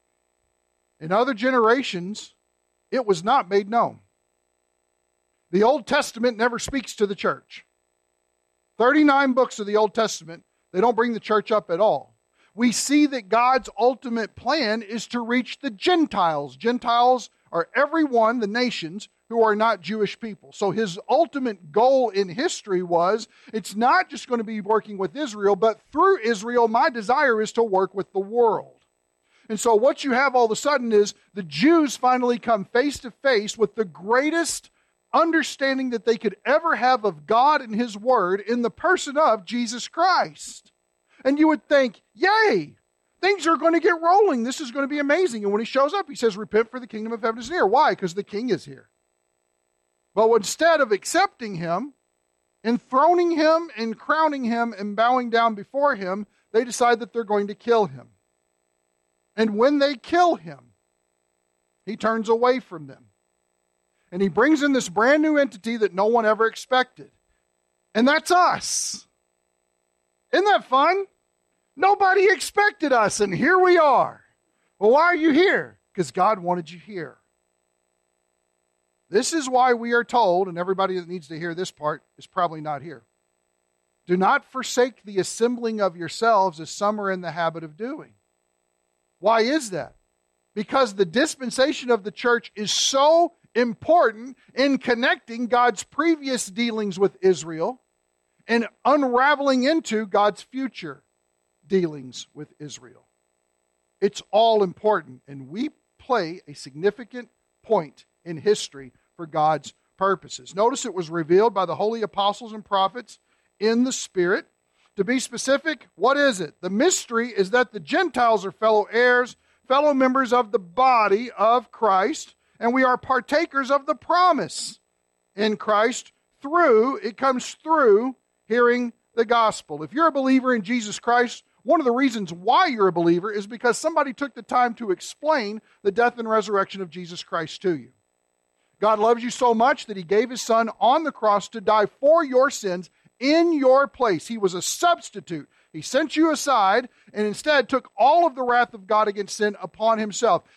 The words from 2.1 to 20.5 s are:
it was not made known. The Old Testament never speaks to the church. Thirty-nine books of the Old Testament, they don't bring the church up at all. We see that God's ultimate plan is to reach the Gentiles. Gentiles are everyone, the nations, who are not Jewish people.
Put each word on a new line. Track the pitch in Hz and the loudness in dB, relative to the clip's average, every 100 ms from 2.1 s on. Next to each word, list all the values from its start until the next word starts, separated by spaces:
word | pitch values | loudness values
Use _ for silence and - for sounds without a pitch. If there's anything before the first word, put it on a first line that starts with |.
| 214 - _ _ _ _ _ - | -12 -16 _ _ _ _ _ -6
it | 247 | -4
was | 208 175 | -2 -2
not | 196 269 180 | 2 0 2
made | 202 202 | -2 0
known. | 233 170 110 _ _ _ _ _ _ _ _ _ _ _ _ _ _ - | -2 -2 -4 _ _ _ _ _ _ _ _ _ _ _ _ _ _ -4
The | 180 | 0
Old | 220 294 202 | 2 2 0
Testament | 285 - 226 240 214 | -2 -2 -2 -4 0
never | 233 233 | -2 -2
speaks | - 277 - - | -6 -8 -8 -4
to | 208 | -4
the | 196 | -2
church. | 196 135 _ - _ _ _ _ _ _ _ _ _ _ _ - | -4 -6 _ -20 _ _ _ _ _ _ _ _ _ _ _ 0
Thirty-nine | 240 302 302 277 277 | 2 6 4 4 2
books | 254 247 - | 2 0 -2
of | 202 | -2
the | 208 | 0
Old | 214 | 0
Testament, | - 220 - 160 165 _ _ _ | 0 -2 -4 -14 -20 _ _ _
they | 180 | -2
don't | 233 220 | 0 2
bring | 240 | -2
the | 220 | -2
church | - 214 - | -2 -2 0
up | 214 - | -2 -2
at | 170 | 0
all. | 214 151 - _ _ _ _ | 2 0 -6 _ _ _ _
We | 196 240 | -2 -2
see | - - 294 294 | 0 0 2 2
that | 269 190 | 0 -2
God's | 220 247 262 - - | 0 2 0 -2 0
ultimate | 240 254 262 233 208 - | 0 0 -6 -6 -6 -8
plan | 233 311 220 220 | -4 -2 -2 -4
is | 202 226 - | -6 -12 -8
to | 240 | -8
reach | 226 254 - - | -4 -4 -4 -10
the | 277 | -12
Gentiles. | 196 - 359 302 214 170 151 143 | -6 0 2 0 0 -2 -2 -8
Gentiles | 131 214 247 233 233 247 254 - _ _ | -6 -4 -4 0 2 4 2 -2 _ _
are | 170 165 | -6 -4
everyone, | 233 294 320 302 240 220 247 | -2 0 0 0 2 2 0
the | 208 | -4
nations, | 226 247 - 160 196 - _ - | -2 -4 -4 -10 -14 -18 _ -8
who | 233 | 0
are | 220 208 | 2 2
not | 220 202 | 0 0
Jewish | 160 220 202 - | -4 -4 -4 -4
people. | 226 196 135 | -14 -14 -18